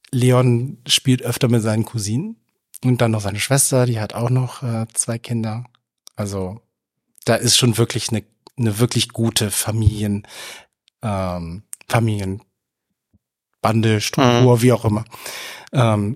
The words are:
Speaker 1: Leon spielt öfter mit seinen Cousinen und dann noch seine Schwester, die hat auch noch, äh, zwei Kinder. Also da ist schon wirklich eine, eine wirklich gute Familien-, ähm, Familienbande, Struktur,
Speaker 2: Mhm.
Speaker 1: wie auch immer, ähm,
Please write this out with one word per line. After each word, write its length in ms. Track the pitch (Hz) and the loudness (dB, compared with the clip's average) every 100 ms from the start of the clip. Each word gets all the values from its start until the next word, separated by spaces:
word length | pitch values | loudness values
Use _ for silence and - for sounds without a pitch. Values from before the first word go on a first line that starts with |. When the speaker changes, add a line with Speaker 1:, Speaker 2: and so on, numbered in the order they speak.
| _ | _
Speaker 1:
Leon 680 | 127 127 127 127 117 135 - - | 2 4 6 4 2 -2 -8 -4
spielt 360 | - 135 127 | 0 2 0
öfter 260 | - - 123 | 0 0 2
mit 140 | 117 | 2
seinen 220 | 110 110 | 2 0
Cousinen 520 | 107 113 98 120 214 226 _ _ _ - | -2 -6 -4 -4 -4 -10 _ _ _ -4
und 160 | 131 123 | 0 2
dann 120 | 117 | 2
noch 80 | 110 | 0
seine 200 | 101 104 | -2 -4
Schwester, 460 | - 139 - 127 123 | 0 0 2 2 2
die 140 | 110 | 0
hat 140 | 104 | -4
auch 160 | 110 120 | -4 0
noch, 320 | 127 123 - | 0 -2 -6
äh, 240 | 120 113 113 | -6 -4 -4
zwei 240 | - - 113 | -6 -6 -6
Kinder. 460 | - 117 110 110 123 _ _ _ - - | -6 -4 -4 -8 -12 _ _ _ -16 -8
Also 440 | 104 101 92 107 _ _ _ _ _ _ | -6 -6 -6 -10 _ _ _ _ _ _
da 120 | - 113 | -2 0
ist 200 | 117 - | 2 2
schon 220 | 123 107 | 2 2
wirklich 320 | 113 110 - | 0 -2 -4
eine, 140 | 107 - _ _ - | -6 -6 _ _ -4
eine 220 | 113 104 | -2 0
wirklich 300 | 123 120 - | 0 0 -4
gute 400 | - 113 - 104 | -2 -2 0 -2
Familien-, 760 | - - 110 104 104 104 101 - - - - - _ _ _ | -2 -4 0 0 0 -2 -2 -6 -16 -18 -18 -20 _ _ _
ähm, 600 | 107 98 92 90 82 90 - - - | -6 -4 -4 -6 -8 -12 -14 -16 -2
Familienbande, 520 | 117 113 104 95 98 - _ _ _ _ _ _ _ _ _ _ _ 110 110 110 107 | 0 0 -2 -4 -8 -12 _ _ _ _ _ _ _ _ _ _ _ 0 2 2 2
Struktur, 560 | - - 127 120 123 120 | 0 2 4 6 6 6
Speaker 2:
Mhm. 60 | |
Speaker 1:
wie 100 | 123 | 4
auch 120 | 117 | 4
immer, 200 | 110 104 - - - - - - - | 0 -2 -4 -14 -14 -14 -14 -18 -4
ähm, 420 | 147 117 104 101 | 0 2 2 -2